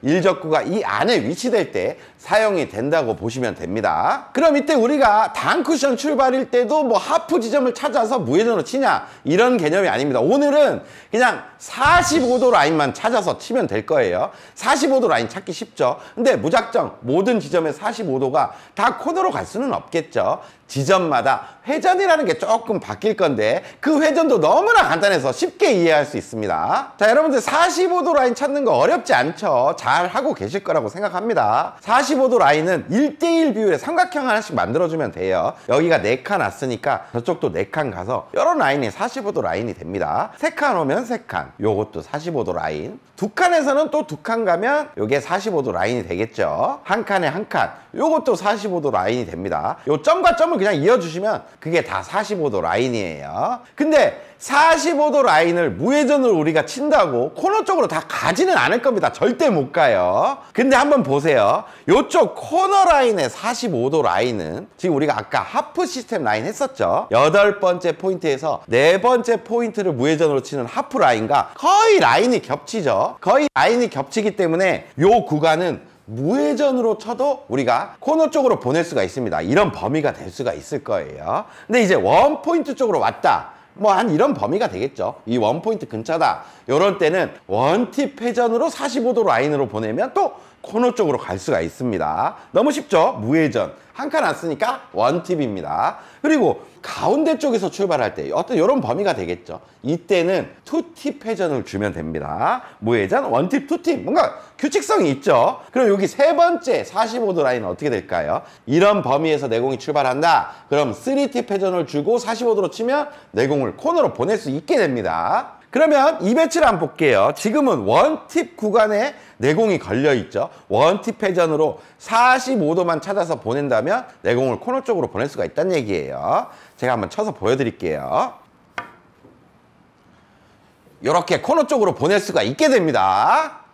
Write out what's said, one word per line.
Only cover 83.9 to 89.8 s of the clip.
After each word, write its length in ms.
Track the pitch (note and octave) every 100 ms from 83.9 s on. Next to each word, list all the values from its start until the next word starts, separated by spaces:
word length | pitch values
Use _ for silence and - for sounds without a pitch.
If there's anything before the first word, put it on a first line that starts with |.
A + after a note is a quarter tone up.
한 180 | F#3+ G3+
이런 240 | D3+ F3
범위가 340 | A3+ G#2 E3 A#3
되겠죠. 480 | F#2 B2+ - F#2+ - -
이 100 | B2
원 260 | G#2+ D3
포인트 240 | G#3+ A3 C#3+
근처다. 560 | A2 A2+ D#3+ C#3+ D#2+ - - -
요럴 300 | C#3 G3 F#3
때는 340 | D#3 F3+ C3 - -
원팁 760 | G2+ C3 F#3+ A#3+ - C#4 -
회전으로 480 | A#3 A#3 A#3+ A#3 D#4
사십오 460 | - C#4+ A#3+ A#3
도 100 | A#3
라인으로 440 | G3+ A#2 C#3 D3 B2+
보내면 440 | G#2+